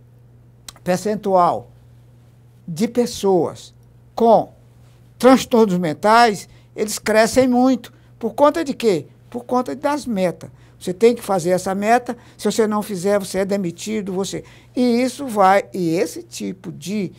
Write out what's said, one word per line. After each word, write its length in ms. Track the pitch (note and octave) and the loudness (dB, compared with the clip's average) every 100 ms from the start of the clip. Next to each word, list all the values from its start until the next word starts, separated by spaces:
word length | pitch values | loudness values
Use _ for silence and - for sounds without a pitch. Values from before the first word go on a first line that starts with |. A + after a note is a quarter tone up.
| _ _ _ _ _ _ - - | _ _ _ _ _ _ -20 -12
percentual 840 | - F3+ G#3 G#3+ G3+ F#3 F3 A2+ - - - - _ _ _ _ _ _ - | -4 -4 -2 -4 0 4 4 0 -8 -20 -20 -20 _ _ _ _ _ _ -14
de 200 | D#3 A#3 | -4 -2
pessoas 880 | A#3+ A#3 - G3 F#3 B2 - - - _ _ _ | 0 -2 -2 0 2 0 -6 -20 -20 _ _ _
com 380 | - A3+ G3+ - _ _ _ - _ _ _ | 0 4 4 2 _ _ _ -20 _ _ _
transtornos 580 | A#3+ C4 - A#3 A3 F3+ | 4 4 4 2 4 2
mentais, 720 | E3+ D3 G3+ A3+ A#3+ G3 - - _ - | -2 -2 4 6 4 0 -10 -20 _ -8
eles 220 | G#3+ - | -8 -6
crescem 500 | - G#3+ A3 B3+ C4 | 0 2 2 2 2
muito. 440 | B3 B3+ C4 - _ _ _ | 2 2 0 -6 _ _ _
Por 160 | A3+ | -10
conta 300 | - C#4+ D#4 | 0 2 2
de 80 | C#4+ | -6
quê? 340 | - A#3 E3 C3+ _ _ | -2 0 0 -4 _ _
Por 160 | A#3+ | -16
conta 300 | - B3 B3+ | -4 -4 -4
das 320 | C4 C#4+ D4 B3 | -6 -4 -4 -4
metas. 440 | G3 F3+ - - - - _ | -2 -2 -4 -14 -20 -20 _
Você 140 | - | -10
tem 220 | F3+ A3+ | 2 2
que 80 | A#3 | 2
fazer 280 | - F#3+ E3 | -2 -2 0
essa 240 | F3+ F#3 | -2 -2
meta, 420 | F#3+ G#3 A#3+ A#3+ A#3 - - | -4 2 0 0 -12 -16 -6
se 80 | |
você 220 | G#3+ G3+ G#3+ | -4 0 0
não 140 | G#3+ | -2
fizer, 360 | G#3 G3 F#3+ G3+ | -4 -4 0 0
você 200 | G3 F#3+ | -2 -4
é 60 | |
demitido, 680 | F#3+ G3+ F3 E3+ G#3 A3 G3 | -2 -2 -4 -8 -8 -6 -6
você... 320 | F#3 F#3+ D#3+ - - - - | -6 -6 -8 -14 -20 -12 -2
E 260 | B3 A#3 | 0 2
isso 240 | B3+ - C#4 | 0 -4 -6
vai, 380 | G#3+ F#3+ G3 - | 2 4 4 0
e 240 | G#3 E3+ E3 | -4 -2 -2
esse 260 | E3 - | -2 -6
tipo 480 | F4 - G3+ F#3 F#3 | -16 -12 -10 -10 -14
de 400 | C#3+ D#3+ G#3 F#3 | -14 -8 -6 -8